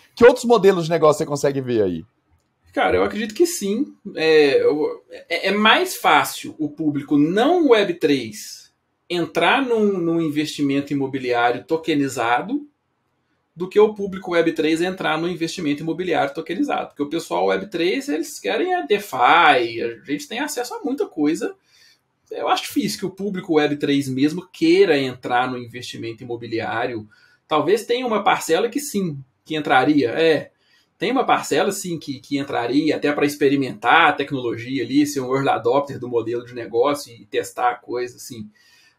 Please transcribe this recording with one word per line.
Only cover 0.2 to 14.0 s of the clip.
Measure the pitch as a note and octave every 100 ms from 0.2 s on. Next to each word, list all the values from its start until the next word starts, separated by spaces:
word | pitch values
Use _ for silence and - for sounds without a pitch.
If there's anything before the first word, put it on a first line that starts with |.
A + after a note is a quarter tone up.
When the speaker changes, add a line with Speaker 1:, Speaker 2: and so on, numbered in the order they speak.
| A#3+
Speaker 1:
outros | C4+ A#3+
modelos | A3+ F#3+ F3+
de | D#3+
negócio | E3+ D3+ C#3+
você | D3
consegue | C#3+ C#3+ C#3
ver | B2 A#2
aí? | F#2+ E2 - _ _ _ _ _ _
Speaker 2:
Cara, | C#4+ F#3+ F3+
eu |
acredito | G3+ G#3 A3
que | - E4+
sim. | - G3 A3+ D4+ - G3 -
É, | D#3+ D#3 C#3+ D3+
eu, | A#2+ D3+ C#3+ - - - -
é, | E3+ F#3+
é |
mais | G#3 A3 D4 F#4 -
fácil | F#3 D3+ C3 - C3 -
o | D3+
público | - D3+ C#3 - D3
não | D3+ G3 C#4 F4+ C#4+
Web | A3 G3 E3+
três | D#3 C#3 A2 G#2 - - - _ _ _ -
entrar | F3 D#3+ - E3+ B3
num, | B3+ A3 G#3 F#3+
num | E3 E3
investimento | D#3+ C#3+ D3+ - C#3+ C#3 C#3+
imobiliário | C#3+ C3 C3 B2+ A#2+ A#2+ B2 -
tokenizado | D#3+ - D3 C#3 A#2+ A#2 B2 F#3 D4 - _ _ _ _ _ _ _ _ D#3+
do | F#3
que | G3+
o | G#3+
público | G#3